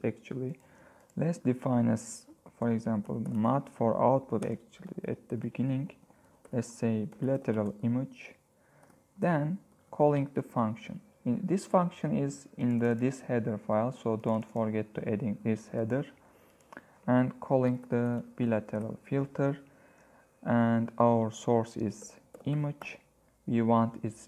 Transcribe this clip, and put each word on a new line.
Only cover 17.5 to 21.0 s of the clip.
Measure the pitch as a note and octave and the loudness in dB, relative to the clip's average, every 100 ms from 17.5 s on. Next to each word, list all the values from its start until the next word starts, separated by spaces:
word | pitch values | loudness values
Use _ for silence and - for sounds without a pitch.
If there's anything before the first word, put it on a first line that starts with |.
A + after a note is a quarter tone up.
| C3+ B2+ B2 - | 2 4 0 -2
the | A#2+ A#2+ A#2+ - - | 0 0 -2 -6 -4
bilateral | A#2+ A2 G#2+ A2 A2+ - | 0 0 -2 -6 -6 -8
filter, | - C#3 C#3 - C#3 C#3 - - - - - - _ _ | -4 -4 -2 -2 -2 -2 -10 -20 -20 -20 -20 -20 _ _
and | - A#2+ A#2 A#2 A#2 | 0 2 4 2 0
our | - | 2